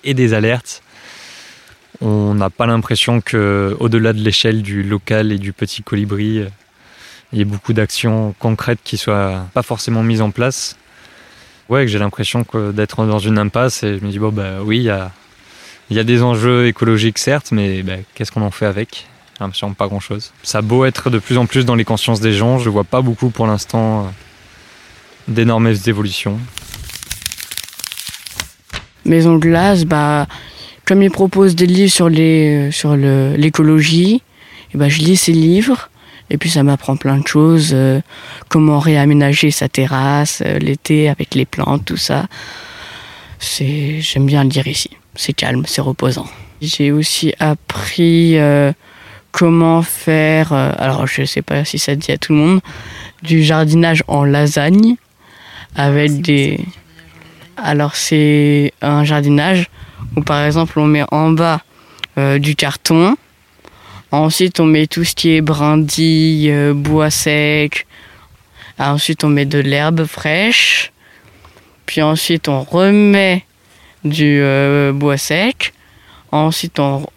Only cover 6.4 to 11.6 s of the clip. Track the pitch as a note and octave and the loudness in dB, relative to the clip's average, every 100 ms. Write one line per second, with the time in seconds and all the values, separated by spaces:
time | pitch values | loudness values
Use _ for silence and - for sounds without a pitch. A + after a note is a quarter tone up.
6.4 | G2 G2+ _ _ _ - - - _ G#2+ | -6 -12 _ _ _ -20 -20 -20 _ -4
7.4 | G2+ G2+ - A2 G#2 - A#2+ A2 G#2+ - | -2 -4 -4 -2 -2 -2 -2 -2 -4 -4
8.4 | A#2 A2 - A#2 - G#2+ - G#2 G2 F#2+ | -4 -2 -2 -6 -6 -6 -2 -2 -2 -4
9.4 | F#2 B2+ - A2+ - A2+ A2+ A2 G#2+ G2+ | -6 -6 -6 -6 -4 -2 0 0 -2 -2
10.4 | B2+ C3 - - _ _ - - - - | -4 -4 -10 -14 _ _ -20 -20 -20 -20
11.4 | - _ | -20 _